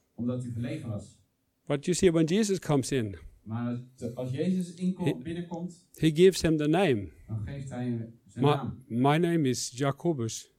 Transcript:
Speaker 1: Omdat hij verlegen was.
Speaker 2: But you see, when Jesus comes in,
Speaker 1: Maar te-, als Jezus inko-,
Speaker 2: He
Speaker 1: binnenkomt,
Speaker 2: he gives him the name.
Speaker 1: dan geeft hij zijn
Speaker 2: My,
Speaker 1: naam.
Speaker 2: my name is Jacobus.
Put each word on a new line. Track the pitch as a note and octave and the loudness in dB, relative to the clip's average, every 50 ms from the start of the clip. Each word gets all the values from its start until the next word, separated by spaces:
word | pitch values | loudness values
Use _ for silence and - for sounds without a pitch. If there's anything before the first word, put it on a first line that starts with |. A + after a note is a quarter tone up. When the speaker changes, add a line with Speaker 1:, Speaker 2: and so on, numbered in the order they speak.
| _ _ _ | _ _ _
Speaker 1:
Omdat | - A#2+ B2 B2 B2+ B2+ | -6 -4 -4 -4 -4 -6
hij | A#2+ | -6
verlegen | G2+ A2 A#2+ C#3 D#3+ - - A2 | -6 -6 -6 -6 -6 -8 -8 -8
was. | G#2 G2 - - - _ _ _ _ _ _ _ _ _ _ | -8 -8 -8 -12 -20 _ _ _ _ _ _ _ _ _ _
Speaker 2:
But | - D3 C#3+ - | -4 -4 -2 0
you | F3+ E3+ | -2 0
see, | - F#3+ F#3 | 4 4 6
when | D#3+ E3+ D#3+ | 6 6 4
Jesus | D3+ F3 G#3+ A3+ G3+ F#3+ E3 | 4 4 2 2 2 0 -2
comes | - - D3 C#3 A2+ - | 0 2 2 2 2 0
in, | C#3 B2+ A2 G2+ F#2+ - - - - _ - | -2 -2 -2 -2 -6 -10 -14 -20 -20 _ -12
Speaker 1:
Maar | G#2 A2 A#2+ A#2+ A#2+ A#2+ B2 B2+ - _ | -8 -6 -4 -4 -4 -6 -6 -10 -14 _
te-, | - B2 A#2 - | -10 -10 -10 -8
als | - B2+ B2+ | -8 -8 -6
Jezus | C3 C#3+ E3 F#3 F#3 F#3 F3 - - | -4 -2 0 0 0 0 -2 -4 -6
inko-, | F3+ F#3 F3+ F3 - F3+ | -4 -2 -2 -2 0 0
Speaker 2:
He | C#3 - B2 B2+ | -2 -2 -2 -6
Speaker 1:
binnenkomt, | E3 E3+ F3 E3+ - F3 E3 F3 F3 - - _ _ _ | -8 -8 -8 -8 -8 -8 -8 -8 -10 -12 -14 _ _ _
Speaker 2:
he | - D#3 E3 D3+ | 0 2 2 6
gives | D#3 F#3 F#3+ F3 - | 8 6 6 6 4
him | - E3 E3 | 0 2 2
the | D3+ D3 | 2 2
name. | D3+ D#3 F3+ G3+ D#3+ B2 G#2 G2 - - - - | 2 2 4 4 2 2 0 -2 -8 -14 -18 -14
Speaker 1:
dan | - A2+ G#2+ G#2+ | -10 -8 -8 -6
geeft | C#3+ C#3+ C#3+ C#3 C3+ | -8 -8 -8 -10 -10
hij | B2 B2 B2 B2 A#2 A2+ A2 - - - _ | -8 -6 -4 -4 -4 -6 -6 -10 -14 -20 _
zijn | - - A#2+ C#3 | -14 -4 2 2
Speaker 2:
My, | D3 | 2
Speaker 1:
naam. | D3+ C#3+ - G2+ - - - | 2 2 -2 -8 -10 -12 -10
Speaker 2:
my | - A2+ A#2+ B2+ C#3 D3 | -6 0 2 4 4 4
name | D#3+ F3 E3+ E3+ E3 C#3+ B2+ | 4 4 2 2 2 2 0
is | A#2+ A#2 - - B2 | 0 -2 -4 -8 -6
Jacobus. | A#2 C#3+ C#3 C#3 - - F3 E3 B2+ A2+ A2 - - - _ _ | -2 -2 -2 -2 -2 -2 -2 -2 0 -2 -4 -6 -8 -14 _ _